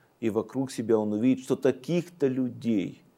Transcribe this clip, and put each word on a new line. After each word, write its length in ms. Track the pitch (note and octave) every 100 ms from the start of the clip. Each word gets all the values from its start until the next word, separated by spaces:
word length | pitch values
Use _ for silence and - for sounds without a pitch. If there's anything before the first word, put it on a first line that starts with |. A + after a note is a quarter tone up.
| _ _
и 80 | A2+
вокруг 420 | G#2 G#2 B2+ C3
себя 260 | - A2 A2
он 160 | G#2+
увидит, 300 | G#2+ B2+ B2+
что 120 | - C3
таких-то 720 | C3+ B2+ - F3 E3 - C#3
людей 720 | C3 B2+ A#2 A#2 G#2+ E2+ - _